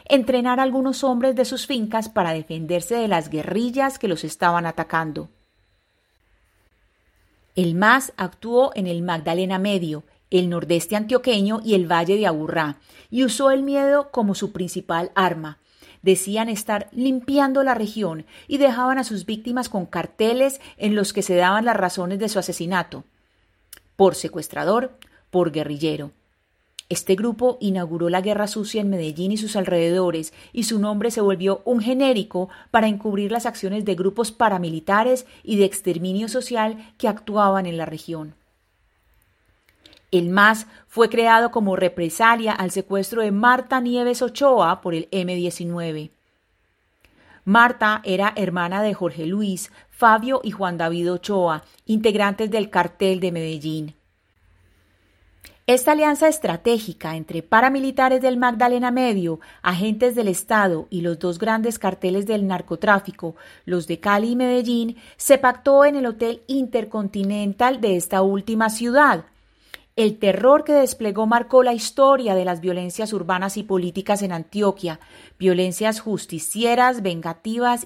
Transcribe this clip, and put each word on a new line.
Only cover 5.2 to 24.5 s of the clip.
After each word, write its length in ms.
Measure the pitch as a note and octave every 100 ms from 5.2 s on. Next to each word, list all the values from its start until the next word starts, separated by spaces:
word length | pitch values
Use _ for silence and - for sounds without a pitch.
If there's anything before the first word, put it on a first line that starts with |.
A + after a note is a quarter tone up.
| D#3 _ _ _ _ _ _ _ _ _ _ _ _ _ _ _ _ _ _ _ _ _ _ -
El 180 | E3+
mas 380 | E3+ G#3+ C4 C4 -
actuó 520 | F#3 - A3+ A#3+ C4+
en 120 | - F3+
el 140 | E3+
Magdalena 580 | F3+ D#3+ D#3+ E3+ F#3 F#3+
Medio, 460 | G3+ G3 E3 D3+ - _ _
el 200 | F3+ F3+
nordeste 440 | E3+ D3+ E3+ -
antioqueño 680 | G#3 G#3+ B3 B3+ G#3 G3 A3
y 80 | A3
el 180 | G3 E3+
Valle 280 | E3+ E3+ G#3
de 80 | G3
Aburrá, 500 | D#3 D3+ E3 D3+ - _ - _
y 140 | A#3+
usó 260 | B3+ A3 C4+
el 120 | C4+
miedo 480 | C#4 C#4 C#4 C#4+ C#4+
como 240 | B3 G3+
su 180 | F#3 G3+
principal 580 | - F3+ F3+ - E3 F3+
arma. 420 | G3 F3+ D#3+ D#3 D3+ _ _ - _
Decían 480 | F#3+ F#3 G3+ G#3+ A#3
estar 380 | G#3 - G#3 -
limpiando 720 | - C4+ C4 B3+ C#4 C#4 C4+
la 100 | C4+
región 540 | A#3+ G#3+ A3 F#3 D#3+ - - -
y 120 | C#4
dejaban 400 | C4+ A#3+ B3+ C4
a 60 |
sus 200 | B3+ G#3
víctimas 460 | - A3 A#3 B3 A#3+
con 160 | A3 -
carteles 760 | E3+ E3 - A3 B3 C4+ C4+ - -
en 180 | G#3
los 200 | G#3 G3
que 80 | G#3
se 120 | F#3
daban 300 | F3 F3+ G#3
las 120 | A#3+ G#3
razones 420 | F3+ F#3+ F3+ G3
de 100 | G#3+
su 100 | G#3+
asesinato. 640 | - E3 E3+ F#3 - C3+ - _ _ _ _ _ _ - _ -
Por 200 | F#3+ F3
secuestrador, 840 | E3 D#3+ D3+